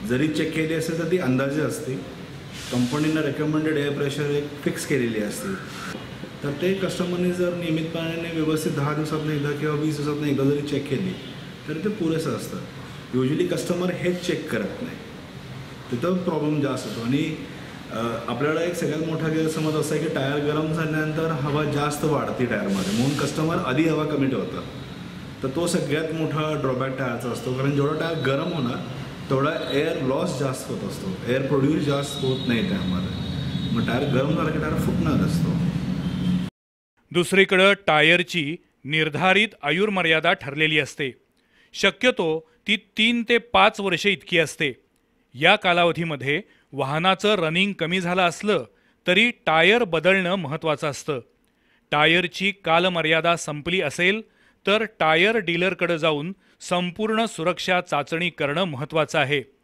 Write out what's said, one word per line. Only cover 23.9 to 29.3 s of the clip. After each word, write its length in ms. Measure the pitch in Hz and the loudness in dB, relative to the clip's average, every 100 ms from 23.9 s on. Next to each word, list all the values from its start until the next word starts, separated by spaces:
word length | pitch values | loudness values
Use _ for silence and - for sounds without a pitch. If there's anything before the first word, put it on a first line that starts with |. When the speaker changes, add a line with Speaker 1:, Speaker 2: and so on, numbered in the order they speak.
| 151 | 2
Speaker 1:
कमी 260 | 151 147 131 | 0 0 0
ठेवतात. 320 | 117 90 - - - - - - - - - | 0 -4 -6 -10 -12 -12 -12 -12 -12 -14 -6
तर 60 | 135 135 | -4 -2
तो 100 | 170 | 0
सगळ्यात 460 | 170 147 147 160 | 0 0 -2 -2
मोठा 480 | 160 151 147 156 151 | -2 -2 -2 -2 0
drawback 380 | 135 123 131 131 | 0 0 -2 -2
टायरचा 300 | 131 120 120 | -4 -4 -4
असतो, 240 | 110 - | -4 -4
कारण 180 | 127 135 | -2 0
जेवढा 300 | 143 143 156 | 2 2 0
टायर 180 | 165 160 | -2 0
गरम 340 | 131 139 175 | 0 0 0
होणार 240 | 170 120 123 - - - - - | -2 -2 -4 -6 -10 -10 -10 -2